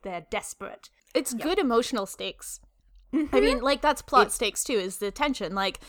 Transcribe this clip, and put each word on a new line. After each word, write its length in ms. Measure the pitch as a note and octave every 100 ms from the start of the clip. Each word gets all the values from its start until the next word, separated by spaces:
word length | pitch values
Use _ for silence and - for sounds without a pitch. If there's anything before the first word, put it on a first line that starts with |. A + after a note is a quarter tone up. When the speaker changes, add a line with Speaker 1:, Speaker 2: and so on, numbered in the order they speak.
Speaker 1:
They're 240 | G3 F3 D#3+
desperate. 580 | G#3 - - G3 - - _ _
Speaker 2:
It's 200 | - C4+
Speaker 3:
Yeah. 100 | A#3
Speaker 2:
good 140 | D4+ G4
emotional 480 | C#4 A#3 B3 A3+ G3
stakes. 540 | - F#3+ - - - - _ _ - _
I 60 | C#4+
Speaker 1:
Mm-hmm. 240 | D4+ C4+
Speaker 2:
mean, 180 | G#4 B3+
like, 200 | C4 C#4+
that's 220 | D4 C#4
plot 240 | - B3+ A3
Speaker 3:
It 60 |
Speaker 2:
stakes 300 | - G#3+ -
too, 120 | -
is 240 | A3+ F#3 -
the 120 | G3+
tension. 440 | - D4 B3+ F3
Like, 260 | G3 F#3+ -